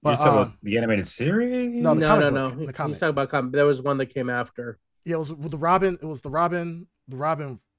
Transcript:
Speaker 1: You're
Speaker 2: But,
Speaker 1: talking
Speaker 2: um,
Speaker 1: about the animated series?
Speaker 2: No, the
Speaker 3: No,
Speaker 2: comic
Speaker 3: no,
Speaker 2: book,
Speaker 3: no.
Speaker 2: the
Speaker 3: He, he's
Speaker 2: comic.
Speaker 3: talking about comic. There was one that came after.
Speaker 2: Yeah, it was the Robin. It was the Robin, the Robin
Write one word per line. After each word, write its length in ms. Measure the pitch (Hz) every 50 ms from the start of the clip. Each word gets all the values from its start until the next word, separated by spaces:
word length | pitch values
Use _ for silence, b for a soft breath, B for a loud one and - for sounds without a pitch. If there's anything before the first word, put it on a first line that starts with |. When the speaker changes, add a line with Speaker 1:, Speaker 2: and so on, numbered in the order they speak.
| _
Speaker 1:
You're 120 | 147 143
Speaker 2:
But, 20 | 131
Speaker 1:
talking 200 | 147 175 147 107
Speaker 2:
um, 0 |
Speaker 1:
about 180 | 101 - - _ -
the 140 | 107 101 117
animated 300 | 117 113 110 101 95 -
series? 720 | - - 117 147 190 220 240 247 247 247 247 240 240 240
Speaker 2:
No, 140 | 240 160 151
the 60 | 156
Speaker 3:
No, 0 |
Speaker 2:
comic 260 | 160 156 156 - 147 147
Speaker 3:
no, 20 |
Speaker 2:
book, 140 | 139 139 135 131
Speaker 3:
no. 0 | 127 135 160
Speaker 2:
the 80 | 139 131 -
Speaker 3:
He, 100 | 156 143
he's 100 | 147 -
Speaker 2:
comic. 0 |
Speaker 3:
talking 140 | - 160
about 180 | 151 139 139 127
comic. 220 | - 143 127 127 127
There 120 | 143 143
was 160 | 147 143 127
one 160 | 127 143 143 135
that 80 | 135 131
came 220 | - 139 123 123
after. 500 | 123 123 123 - _ - 120 120 110 _ _ _ _ _ _
Speaker 2:
Yeah, 100 | 170 170
it 40 | 160
was 100 | 160 143 160
the 220 | 147 143 165 151 156
Robin. 400 | 143 165 180 190 185 196 180 -
It 40 | 143
was 160 | 156 156 127
the 80 | _ 147
Robin, 580 | 131 160 170 170 170 175 170 170 165 170 175 _ _ _ _ -
the 100 | 131 131
Robin 420 | 143 156 160 151 151 139 127 107 _ _ _